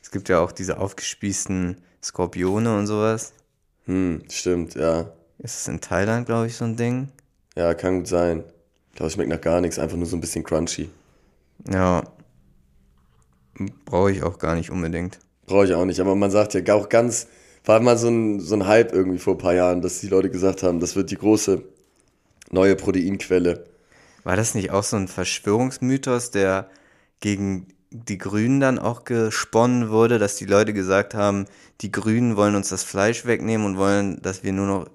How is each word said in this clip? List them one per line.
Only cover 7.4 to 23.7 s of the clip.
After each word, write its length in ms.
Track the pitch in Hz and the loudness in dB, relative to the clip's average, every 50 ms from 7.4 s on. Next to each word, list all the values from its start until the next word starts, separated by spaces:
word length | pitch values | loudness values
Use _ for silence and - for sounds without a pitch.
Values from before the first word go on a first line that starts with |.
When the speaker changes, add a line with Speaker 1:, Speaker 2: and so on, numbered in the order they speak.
| _ _ _ | _ _ _
Speaker 2:
Ja, 180 | 85 85 85 85 | -2 0 0 0
kann 240 | - - 90 92 92 | 0 0 -2 0 0
gut 80 | 85 | -2
sein. 360 | - 92 85 87 87 82 80 - - _ _ _ _ _ _ _ _ | 0 0 2 2 2 0 -2 -6 -12 _ _ _ _ _ _ _ _
Ich 40 | _ | _
glaub, 100 | - - | -8 -6
es 60 | 80 80 | -6 -2
schmeckt 160 | 104 80 60 | -2 -2 -2
nach 120 | 82 78 | -2 -2
gar 180 | - 82 82 87 | 0 0 2 2
nichts, 160 | 90 82 78 | 2 0 -2
einfach 200 | - - 76 - | -4 -6 -4 -4
nur 80 | 85 87 | -6 -4
so 100 | 82 90 | -4 -4
ein 60 | 82 | -6
bisschen 220 | - - - 85 80 | -6 -6 -8 -8 -4
crunchy. 460 | - 82 78 82 85 - - 80 80 - _ _ _ _ _ _ _ _ _ _ _ _ _ - - | -2 -2 -2 -2 -2 -4 -8 -10 -10 -12 _ _ _ _ _ _ _ _ _ _ _ _ _ -8 -4
Speaker 1:
Ja. 340 | 95 92 92 90 90 85 - - _ _ - _ _ _ _ _ _ _ _ _ _ _ _ _ _ _ _ _ _ _ _ _ _ _ _ _ _ - 98 98 - _ _ | 0 2 2 2 2 0 -2 -6 _ _ -20 _ _ _ _ _ _ _ _ _ _ _ _ _ _ _ _ _ _ _ _ _ _ _ _ _ _ -10 -10 -10 -10 _ _
Brauch 220 | - - 87 95 98 | -2 2 2 4 4
ich 140 | 98 92 - | 2 0 -4
auch 160 | 85 92 - | -6 -4 -4
gar 160 | - 76 82 | -4 -2 -2
nicht 160 | 82 80 - | -2 -4 -6
unbedingt. 480 | - 92 85 82 85 82 87 90 - - _ _ _ _ _ | -6 -6 -4 -4 -4 -4 -6 -8 -10 -14 _ _ _ _ _
Speaker 2:
Brauch 180 | - 92 101 101 | 2 4 4 6
ich 100 | 92 90 | 6 4
auch 120 | 82 90 | 2 2
nicht, 140 | 95 87 90 | 0 0 0
aber 160 | 90 98 95 | 2 2 2
man 160 | 101 101 98 | 2 2 2
sagt 220 | 95 104 104 - - | 4 2 2 2 0
ja 200 | 98 85 98 104 | -2 2 4 2
auch 160 | 107 104 - | 2 2 4
ganz, 380 | - 117 117 120 117 - - - _ _ _ _ _ _ _ | 2 2 2 2 -2 -6 -8 -10 _ _ _ _ _ _ _
war 140 | - 107 113 | 4 4 6
mal 160 | 117 123 120 | 6 4 4
so 100 | 113 113 | 4 4
ein, 320 | 117 117 117 113 107 104 101 | 2 2 2 2 0 -2 -2
so 160 | 85 80 107 | -2 0 0
ein 100 | 104 92 | 0 4
Hype 280 | 95 107 113 113 113 - | 6 6 6 6 6 4
irgendwie 260 | 92 95 92 90 87 | 2 2 2 0 -2
vor 160 | - 101 92 | 0 -2 -2
ein 40 | 87 | 0
paar 140 | 92 90 87 | 2 2 4
Jahren, 280 | 90 90 90 90 90 | 4 4 4 2 2
dass 180 | 85 90 - - | -2 -4 -6 -6
die 80 | - | -4
Leute 220 | 101 95 95 95 95 | 2 2 2 2 2
gesagt 340 | 90 90 92 95 90 - - | 0 2 0 0 0 2 0
haben, 160 | 90 87 82 | 0 0 0
das 160 | 85 85 - | -2 -2 -2
wird 160 | 98 95 95 | -2 -2 -2
die 60 | 98 | -4
große 440 | - - 104 107 104 - - 95 - - - _ _ _ _ _ _ _ _ _ _ _ _ _ _ - _ | -2 4 4 4 4 4 0 0 0 -2 -12 _ _ _ _ _ _ _ _ _ _ _ _ _ _ -14 _
neue 240 | - 92 95 98 95 | 2 4 4 4 4
Proteinquelle. 880 | 92 95 104 92 92 85 95 98 92 - - 92 90 87 87 85 - - - | 2 0 -2 -2 0 0 -2 -4 -4 -2 0 0 2 2 2 -2 -2 -10 -20